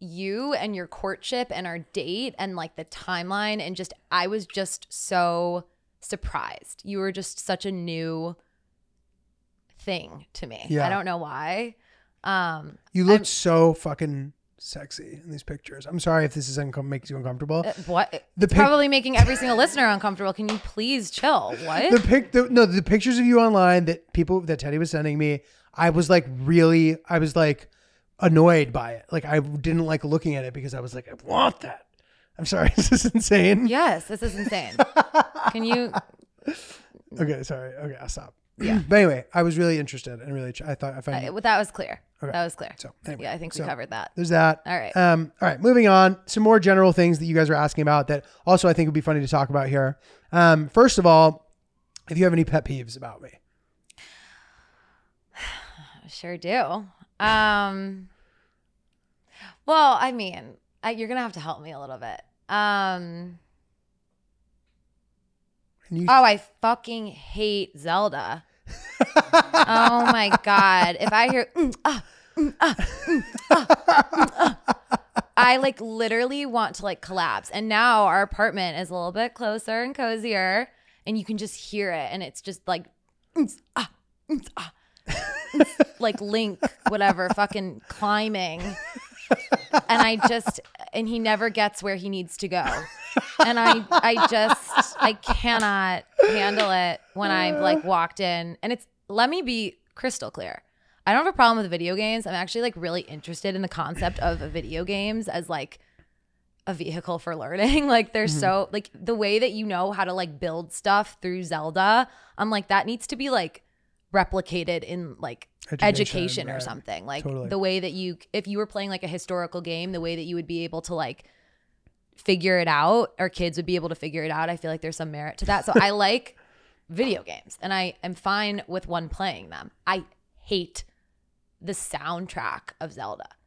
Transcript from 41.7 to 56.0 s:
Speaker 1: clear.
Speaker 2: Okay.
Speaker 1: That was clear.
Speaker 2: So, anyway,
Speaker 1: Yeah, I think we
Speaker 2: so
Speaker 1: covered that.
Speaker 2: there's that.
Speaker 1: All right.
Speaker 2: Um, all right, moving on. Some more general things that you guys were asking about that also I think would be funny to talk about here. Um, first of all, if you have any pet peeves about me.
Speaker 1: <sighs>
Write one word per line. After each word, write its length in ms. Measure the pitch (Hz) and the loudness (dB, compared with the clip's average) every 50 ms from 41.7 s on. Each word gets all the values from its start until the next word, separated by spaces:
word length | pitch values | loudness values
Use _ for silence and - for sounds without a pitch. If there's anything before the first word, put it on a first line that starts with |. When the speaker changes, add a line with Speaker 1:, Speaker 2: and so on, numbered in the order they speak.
Speaker 1:
clear. 300 | - - - - - - _ _ _ _ | -6 -10 -10 -10 -12 -14 _ _ _ _
Speaker 2:
Okay. 120 | 151 139 | -10 -6
Speaker 1:
That 100 | 135 175 | -4 -4
was 140 | 170 170 - | -4 -4 -6
clear. 180 | - - - - | -12 -14 -16 -14
Speaker 2:
So, 140 | - - - - _ _ | -16 -18 -20 -20 _ _
anyway, 160 | 156 147 120 135 | -14 -12 -10 -10
Speaker 1:
Yeah, 80 | 113 123 | -10 -10
I 40 | 170 | -10
think 160 | 170 165 - | -10 -12 -10
we 40 | - | -8
Speaker 2:
so 80 | 151 | -8
Speaker 1:
covered 240 | 135 117 120 117 - | -8 -8 -10 -10 -10
that. 200 | 110 110 82 - - | -10 -10 -10 -10 -6
Speaker 2:
there's 140 | 175 175 160 | -4 -2 2
that. 320 | 170 160 160 160 156 - _ | 4 6 6 6 4 2 _
Speaker 1:
All 100 | - 180 | -6 -4
right. 200 | 165 110 - - | -4 -4 -2 2
Speaker 2:
Um, 340 | 185 180 175 165 160 160 147 - _ | 4 6 6 6 4 0 -6 -4 _
all 60 | 196 | 0
right, 140 | 170 143 127 | 0 0 4
moving 260 | 185 240 254 247 226 | 4 6 8 8 8
on. 300 | 202 190 185 185 190 190 - _ | 8 10 10 8 8 6 2 _
Some 160 | - - 220 | -6 -2 2
more 160 | 214 214 226 214 | 6 6 6 8
general 340 | 165 196 190 190 190 185 | 8 6 6 8 8 8
things 280 | 170 180 175 170 170 147 | 8 6 4 4 4 2
that 60 | 160 | 0
you 100 | 165 160 | 0 2
guys 120 | 160 160 151 | 4 4 4
were 60 | 156 | 2
asking 280 | 143 151 151 - 156 | 2 0 0 0 0
about 260 | 151 147 147 147 139 139 | 2 4 4 2 2 0
that 160 | 147 139 - _ _ _ _ | -4 -4 -6 _ _ _ _
also 240 | 175 185 180 - 175 | 4 4 6 6 4
I 40 | |
think 160 | 160 165 160 156 | 4 4 2 2
would 60 | 147 | 0
be 60 | 156 | 0
funny 200 | - 160 151 147 | 0 0 0 0
to 80 | 139 127 | 0 0
talk 200 | 156 143 139 123 | 0 0 0 0
about 200 | 139 143 135 135 | 0 -2 0 0
here. 280 | 139 139 135 131 143 - _ _ - _ _ _ | 0 0 0 0 -2 -6 _ _ -20 _ _ _
Um, 360 | - 175 170 165 160 156 156 143 | 4 6 6 8 6 6 2 2
first 300 | - 226 247 254 - - | 6 6 6 6 6 6
of 80 | 180 | 6
all, 460 | 170 165 160 160 156 151 - _ _ _ _ _ _ _ _ _ _ _ - _ - | 8 8 10 8 6 4 0 _ _ _ _ _ _ _ _ _ _ _ -20 _ -6
if 80 | 160 170 | 0 2
you 60 | 185 | 4
have 80 | 180 | 4
any 120 | 170 165 156 | 4 2 2
pet 200 | - 160 151 - | 2 0 0 0
peeves 320 | 131 139 131 123 113 117 | -2 -8 -10 -10 -14 -14
about 260 | 131 131 117 104 - | -14 -14 -16 -16 -18
me. 80 | - - _ | -20 -20 _
Speaker 1:
<sighs> 20 | _ _ _ _ _ _ _ _ _ _ _ _ - - - - - - _ - - _ _ _ _ _ _ _ _ _ _ _ _ _ _ _ _ _ _ _ - - - - - - - - - 147 - - - | _ _ _ _ _ _ _ _ _ _ _ _ -20 -20 -20 -20 -20 -20 _ -20 -20 _ _ _ _ _ _ _ _ _ _ _ _ _ _ _ _ _ _ _ -14 -12 -12 -12 -14 -16 -20 -20 -20 -20 -20 -20 -20